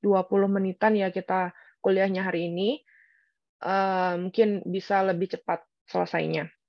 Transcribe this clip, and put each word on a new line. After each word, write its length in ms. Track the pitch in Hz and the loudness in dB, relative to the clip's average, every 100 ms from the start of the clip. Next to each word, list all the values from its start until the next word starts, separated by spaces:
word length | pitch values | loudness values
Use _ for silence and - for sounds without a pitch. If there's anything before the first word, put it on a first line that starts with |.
dua 240 | 208 190 - | 4 2 2
puluh 240 | 196 196 | 2 2
menitan 400 | 196 190 185 214 | 2 -2 0 2
ya 160 | 214 190 | 2 0
kita 480 | 185 185 185 180 - - _ | -4 -2 -2 -2 -6 -20 _
kuliahnya 480 | - 190 196 185 190 | 0 2 2 0 -2
hari 240 | 175 170 | -4 -4
ini. 320 | 170 202 294 _ _ _ _ _ _ _ _ | -2 -2 -2 _ _ _ _ _ _ _ _
Eh, 500 | - 196 190 185 180 175 | -2 0 0 0 0 -2
mungkin 400 | 185 185 214 202 - | -4 2 2 2 -4
bisa 320 | 185 - 196 190 | -6 0 2 2
lebih 320 | 170 185 - | 0 -2 -6
cepat 240 | - 170 - _ _ | -4 -6 -6 _ _
selesainya. 640 | 180 175 170 160 160 165 _ | -4 -2 -2 -2 -2 -6 _